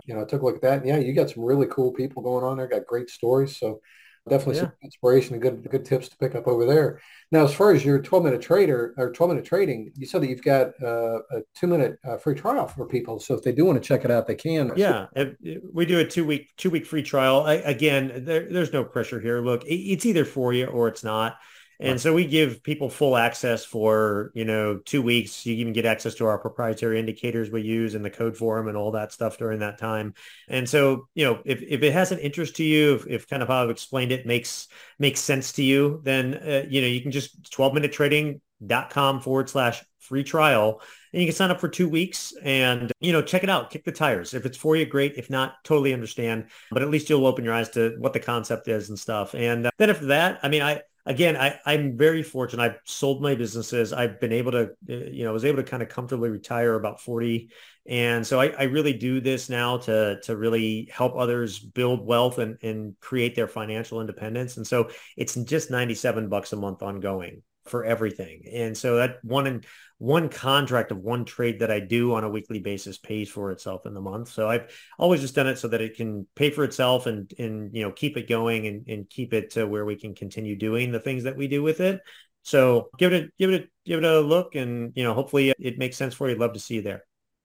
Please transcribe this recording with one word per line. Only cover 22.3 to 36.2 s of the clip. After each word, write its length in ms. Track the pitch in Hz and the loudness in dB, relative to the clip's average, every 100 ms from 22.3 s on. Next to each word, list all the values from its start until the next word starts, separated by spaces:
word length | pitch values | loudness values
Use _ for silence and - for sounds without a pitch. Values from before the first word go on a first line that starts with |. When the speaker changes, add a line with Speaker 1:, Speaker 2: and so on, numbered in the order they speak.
| 156 143 117 | 4 2 0
Speaker 2:
people 300 | - 151 135 | -6 -4 -4
full 260 | - 143 123 | 2 4 4
access 480 | 117 - 123 113 - | 2 0 -2 -2 -4
for, 680 | 117 110 110 107 104 107 113 | 0 4 4 2 0 -4 -6
you 100 | 110 | -2
know, 320 | 110 107 98 - | 0 0 -4 -2
two 160 | 147 | -2
weeks. 460 | 120 120 104 - 117 | 2 2 0 -8 -6
You 80 | 113 | -4
even 180 | 117 | -2
get 140 | 113 113 | 0 0
access 260 | 110 113 - | 0 -4 -2
to 120 | 113 | 0
our 100 | 101 | 0
proprietary 640 | 110 - 113 107 117 110 | -4 -4 -4 -2 -2 -2
indicators 500 | 113 104 120 117 104 | -4 -6 -4 -4 -4
we 140 | 113 | -4
use 320 | 107 113 113 107 | -2 -2 -2 -4
and 100 | 104 | -8
the 60 | |
code 260 | - 113 110 | -4 -6 -2
for 220 | 113 110 | -2 -2
'em 80 | 110 | -4
and 100 | 104 | -4
all 140 | 104 | -4
that 200 | 107 107 | -4 -6
stuff 280 | - 113 - | -6 -6 -4
during 180 | 113 110 | -6 -4
that 180 | 104 101 | -6 -6
time. 340 | 113 110 107 - - - - | -4 -4 -6 -12 -20 -20 -6
And 220 | 127 123 | -4 0
so, 380 | 147 139 131 - 170 | 4 4 2 -4 0
you 100 | 139 | 0
know, 160 | 110 | 0
if, 200 | - 123 | -2 -4
if 180 | - 135 | -2 2
it 100 | 147 | 2
has 180 | 165 185 | 4 0
an 80 | 180 | 0
interest 380 | 143 160 156 - | -4 -6 -6 -2
to 60 | |
you, 300 | 156 151 147 | 2 6 6
if, 140 | 131 151 | 4 0
if 200 | 117 - | -6 -4
kind 140 | 139 | -4
of 60 | 127 | 0
how 160 | 131 | 2
I've 80 | 120 | 2
explained 400 | 113 - 131 123 | -2 -4 -2 0
it 160 | 127 120 | -2 0
makes, 400 | 120 - - - - - - | 0 0 -12 -14 -20 -18 0
makes 220 | 139 - | 0 2
sense 320 | - 135 131 | 0 -2 -2
to 100 | - | 0
you, 380 | 135 139 143 156 | 4 4 4 0
then, 320 | 135 135 | 0 0